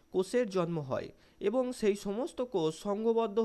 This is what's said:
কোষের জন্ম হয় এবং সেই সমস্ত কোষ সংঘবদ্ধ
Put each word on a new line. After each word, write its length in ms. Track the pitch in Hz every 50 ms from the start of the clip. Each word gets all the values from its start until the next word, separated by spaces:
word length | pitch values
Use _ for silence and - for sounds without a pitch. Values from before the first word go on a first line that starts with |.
| _ _ -
কোষের 320 | 185 185 - - 247 247 202 185
জন্ম 220 | 185 170 165 170 160 143 127
হয় 180 | 123 - - - - - - - - - - 208
এবং 140 | 214 262 254 247 247 -
সেই 180 | 220 208 208 202 -
সমস্ত 340 | 202 196 220 277 359 - - 254 247 -
কোষ 200 | 190 160 160 160 - -
সংঘবদ্ধ 520 | 202 202 208 220 233 226 226 226 220 202 226